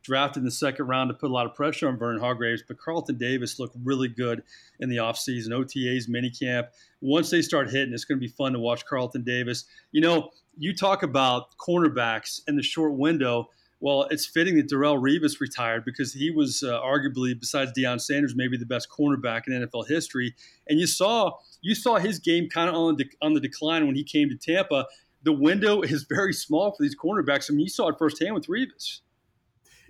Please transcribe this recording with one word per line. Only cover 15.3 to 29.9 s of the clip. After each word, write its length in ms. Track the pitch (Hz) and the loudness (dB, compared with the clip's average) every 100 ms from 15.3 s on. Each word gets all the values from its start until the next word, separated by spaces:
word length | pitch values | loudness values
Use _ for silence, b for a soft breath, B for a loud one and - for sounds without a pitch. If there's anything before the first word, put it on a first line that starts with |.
| - | -2
retired 420 | 127 - 117 113 | -6 -4 -2 -2
because 300 | 113 117 123 | -4 -6 -6
he 180 | 135 156 | -2 -2
was, 320 | 156 139 120 | 0 0 0
uh, 160 | 135 117 | -2 -2
arguably, 580 | 131 143 139 127 127 120 | 0 0 0 -2 -2 -4
besides 360 | - 143 131 127 | -4 -2 -2 -2
Deion 220 | 127 123 | -2 -2
Sanders, 340 | - 143 139 | -2 0 0
maybe 220 | 120 127 127 | 0 -2 -2
the 100 | 117 | -4
best 220 | 123 - | -6 -6
cornerback 520 | - 147 135 120 113 131 | -2 0 0 -2 -4 -4
in 80 | |
N 100 | 127 | -6
F 60 | 120 | -4
L 100 | 120 | -6
history. 520 | 110 160 - 135 123 - b b - | -2 -2 -2 -4 -4 -6 b b 0
And 120 | 151 | 2
you 80 | 175 | 2
saw, 500 | - 190 233 185 - B B | 2 2 4 0 -2 B B
you 140 | 175 220 | -2 0
saw 220 | 254 220 | 4 4
his 220 | 190 165 | 2 -2
game 280 | 170 170 160 | 2 2 2
kinda 220 | 165 170 | 0 0
on 240 | 165 165 147 | 2 2 2
the 80 | |
dec-, 120 | 139 - | -2 -2
on 120 | 151 | 0
the 80 | 151 | 2
decline 440 | 131 - 151 165 147 | 0 -4 -2 2 2
when 100 | 135 | 0
he 80 | 147 | 0
came 240 | 151 143 | 2 2
to 80 | 120 | 0
Tampa. 480 | - 180 185 139 131 B B B | -2 0 2 0 -2 B B B
The 100 | 156 | 2
window 480 | 147 147 196 208 208 | 4 4 4 4 2
is 220 | 160 147 | 2 -2
very 300 | 147 170 196 | -2 0 0
small 380 | 160 - 151 202 | -2 -2 0 0
for 120 | - | 0
these 120 | 143 - | -2 -2
cornerbacks. 540 | 160 208 139 139 - | -2 0 2 0 0
I 40 | |
mean, 80 | 147 | 0
you 80 | 175 | 0
saw 200 | - 170 | 0 0
it 80 | 151 | 2
firsthand 380 | 156 - 175 208 | 0 0 -2 -2
with 120 | - | -4
Revis. 520 | 202 262 - - - _ _ _ _ _ _ _ b b | -4 -4 -8 -12 -12 _ _ _ _ _ _ _ b b